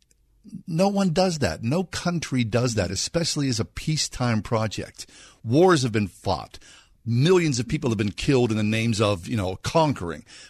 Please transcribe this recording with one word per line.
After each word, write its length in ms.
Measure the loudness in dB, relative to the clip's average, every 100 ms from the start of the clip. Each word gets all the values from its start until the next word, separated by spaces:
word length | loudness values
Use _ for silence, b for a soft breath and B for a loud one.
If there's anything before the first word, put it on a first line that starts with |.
| _ _ _ _ -20 -18 -6
no 220 | 0 2
one 240 | 2 2
does 280 | 2 0 0
that. 220 | -2 -2
No 220 | -2 -2
country 600 | -2 -4 -4 -4 -2 -2 0
does 300 | 0 0 0
that, 140 | -2
especially 600 | -4 -4 -2 -2 -2 -2
as 100 | -2
a 60 | -4
peacetime 760 | -6 -4 -2 -4 -2 0 0
project. 640 | 0 -2 -2 -6 -10 -14 -20 B B B
Wars 400 | 0 4 6 6
have 80 | 2
been 160 | 0 -2
fought. 500 | -4 -4 -4 -6 -18 B B B _ -2
Millions 540 | 2 4 4 4 0
of 80 | -2
people 220 | -2 -2
have 80 | 0
been 160 | -2
killed 360 | -2 2 4 4
in 60 | 2
the 80 |
names 380 | 0 0 0 2
of, 260 | 2 0 -2
you 80 | -2
know, 220 | -2 -4
conquering. 680 | -2 2 2 0 -6 -10 -14 B